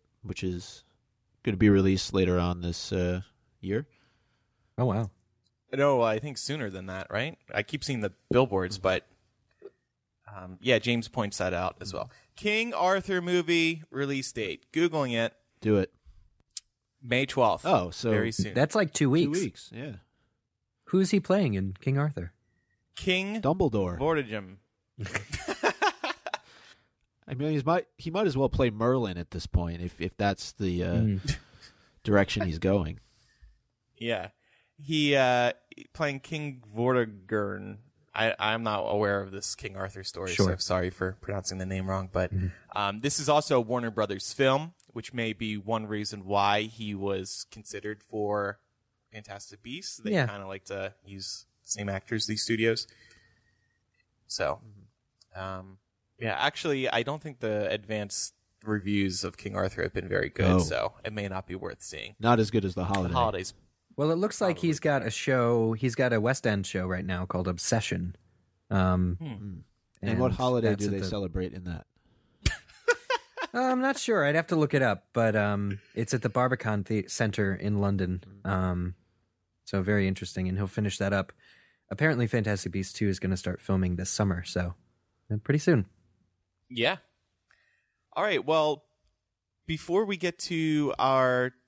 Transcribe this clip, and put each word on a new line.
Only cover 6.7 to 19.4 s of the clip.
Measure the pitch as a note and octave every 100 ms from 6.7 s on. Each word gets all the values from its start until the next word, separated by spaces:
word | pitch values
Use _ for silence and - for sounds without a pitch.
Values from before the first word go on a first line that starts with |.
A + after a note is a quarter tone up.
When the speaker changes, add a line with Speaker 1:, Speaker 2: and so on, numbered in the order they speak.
| F#2+ F#2+
Speaker 3:
that, | F#2 -
right? | G#2 C#3 E3+ -
I | -
keep | G#2 D3
seeing | - B2+
the | G2+ - -
billboards, | B2 C3 F#2+ F2+ G2+
but, | F#2+ F2+ - _ _ _ _ _ - - _ _ _ _ -
um, | G2+ F#2 F2+
yeah, | B2+ B2
James | A#2+ A#2+ A2+
points | - G#2 -
that | F#2
out | F2 F2+ -
as | G2+
well. | - - - _ -
King | G#3 G#3+ A#3
Arthur | - F3+ G3 F#3 F#3
movie | F3 F3+ E3 E3+ E3 E3 D#3+
release | C3 C#3 C#3 C3
date. | - G2+ - _
Googling | - E3+ D#3 C3+
it. | A#2 A2+ - _ _
Speaker 1:
Do | A2 G#2
it. | F#2 _ - - - _ _ - - _ _ _
Speaker 3:
May | B2 B2 C3+
twelfth. | - A#2 E2+ E3
Speaker 1:
Oh, | C3 F2+
so | - A#2+
Speaker 3:
Very | A2 A2+
soon. | A2 G#2+
Speaker 2:
That's, | G2 D3 A3
like, | F3
two | - C#3+
Speaker 1:
two |
Speaker 2:
weeks. | D3+ D3+
Speaker 1:
weeks, | D3+